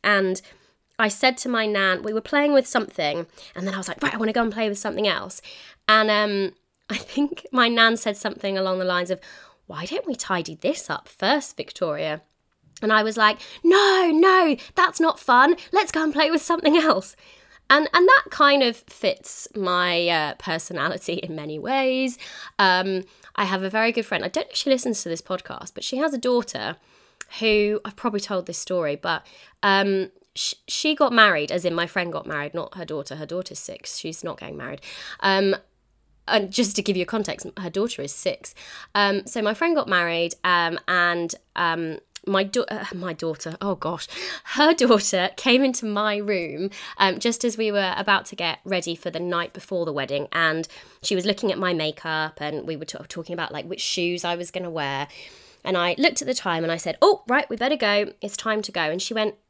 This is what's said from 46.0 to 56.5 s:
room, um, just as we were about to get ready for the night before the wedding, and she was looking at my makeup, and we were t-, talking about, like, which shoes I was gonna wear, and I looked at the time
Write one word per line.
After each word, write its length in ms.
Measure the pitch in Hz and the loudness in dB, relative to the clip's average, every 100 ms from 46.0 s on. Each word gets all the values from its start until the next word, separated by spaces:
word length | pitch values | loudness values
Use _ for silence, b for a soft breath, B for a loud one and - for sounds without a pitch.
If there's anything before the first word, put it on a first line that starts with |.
| 214 208 | 0 -2
room, 520 | 202 190 165 143 196 B B B | -2 -2 -2 -6 -6 B B B
um, 200 | 196 185 | 0 2
just 240 | 233 233 | -2 0
as 140 | 240 226 | -2 -2
we 160 | 220 | 0
were 220 | 202 190 - | 0 0 -2
about 300 | 196 196 - | 2 0 0
to 100 | - | -6
get 220 | 170 - | -6 -6
ready 300 | - 185 170 | -4 -4 -4
for 140 | 165 180 | -6 -6
the 120 | 160 | -6
night 340 | 180 175 170 | -4 -4 -4
before 320 | - - 185 165 | -10 -8 -6 -4
the 60 | |
wedding, 360 | 143 135 139 143 | -4 -4 -4 -4
and 360 | 165 160 160 165 B B B | 0 0 0 -6 B B B
she 140 | - | -4
was 100 | 190 | -2
looking 260 | 185 202 220 | 0 0 -2
at 80 | 180 | -2
my 140 | 185 | -2
makeup, 680 | 170 156 151 160 156 156 - | 0 -2 -4 -4 -2 -4 -6
and 260 | 147 147 - | -8 -6 -8
we 100 | 156 | -8
were 80 | |
t-, 140 | 156 - - | -8 -12 -12
talking 240 | - 165 | -12 -8
about, 200 | 175 160 | -8 -8
like, 120 | 151 | -8
which 160 | 165 190 | -10 -8
shoes 440 | - - 175 175 | -6 -2 -2 -2
I 100 | 175 | -4
was 160 | 175 175 | -4 -4
gonna 180 | 180 180 | -6 -6
wear, 400 | 160 139 139 143 B B B B B | -4 -4 -4 -6 B B B B B
and 140 | - 185 | -2 0
I 160 | 175 180 | 0 2
looked 240 | 320 - | 2 2
at 80 | 262 | -2
the 60 | |
time 300 | 254 190 | -4 -2